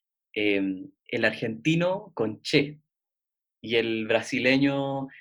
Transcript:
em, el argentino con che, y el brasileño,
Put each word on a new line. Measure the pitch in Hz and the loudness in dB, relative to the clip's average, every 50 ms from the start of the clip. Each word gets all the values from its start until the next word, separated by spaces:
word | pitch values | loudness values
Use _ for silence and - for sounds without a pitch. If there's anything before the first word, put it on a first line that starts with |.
| _ _ _ _ _ _ - | _ _ _ _ _ _ -4
em, | 110 104 104 101 98 98 98 95 92 95 - - _ _ - | -2 0 2 2 0 0 -2 -4 -6 -10 -16 -20 _ _ -8
el | - 117 113 | -2 0 0
argentino | 110 110 - 127 113 - - - 156 160 170 175 180 185 202 214 196 - | 0 0 -2 -4 -6 -6 -2 0 2 2 4 2 0 0 -2 -6 -8 -6
con | - 113 107 110 - | -4 -4 -4 -4 -8
che, | - - - 143 - 147 151 - _ _ _ _ _ _ _ _ _ _ _ _ _ _ _ _ | -4 0 2 2 2 0 -4 -14 _ _ _ _ _ _ _ _ _ _ _ _ _ _ _ _
y | - 110 117 | -6 0 2
el | 117 113 113 113 110 110 107 | 2 2 2 0 -2 0 0
brasileño, | 113 113 113 - - 117 117 127 135 135 139 139 139 139 139 139 139 135 131 131 - - | 0 0 0 -2 -4 0 2 2 4 4 4 2 2 0 -2 -2 -4 -6 -6 -8 -12 -18